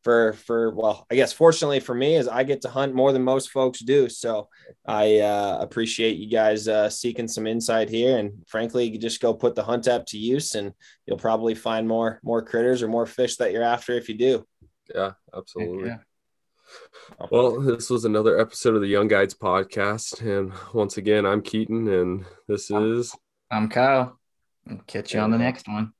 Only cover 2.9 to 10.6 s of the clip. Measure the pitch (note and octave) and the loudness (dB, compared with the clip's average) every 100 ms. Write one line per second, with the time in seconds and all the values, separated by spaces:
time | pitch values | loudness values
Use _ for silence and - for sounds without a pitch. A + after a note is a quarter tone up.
2.9 | B2+ C3+ C3+ B2+ C3+ C3 C3+ C3 B2 A2+ | 4 4 4 2 0 0 0 0 -2 2
3.9 | C#3 A#2+ - A#2 A2 G2+ _ - - - | 2 2 -2 -4 -4 -8 _ -20 -16 -4
4.9 | G#2+ G#2+ G#2+ G#2 G2+ G2+ E2+ E2+ A2+ A2+ | 2 4 6 4 0 -2 -2 -4 -4 -4
5.9 | - A2+ G2 G#2+ A2+ A2 G#2+ G#2+ G#2+ G#2 | 0 0 -2 -2 2 4 2 0 0 0
6.9 | - B2 A2+ A2+ A2+ A2 A#2 A2+ A2+ G#2+ | -2 -6 -6 -8 -6 -4 -4 0 -2 0
7.9 | A2+ B2 B2 G#2 G#2 _ A2 A#2 B2 A#2+ | 0 2 2 -2 -10 _ -6 -2 -2 -2
8.9 | A2 A2+ - A#2+ A2+ A#2+ A2+ G#2 A#2+ A#2 | -2 -6 -2 -2 2 0 0 -4 -2 0
9.9 | A#2+ - G#2+ A2+ C#3 - A2 | 0 -4 -6 -2 -2 -2 -6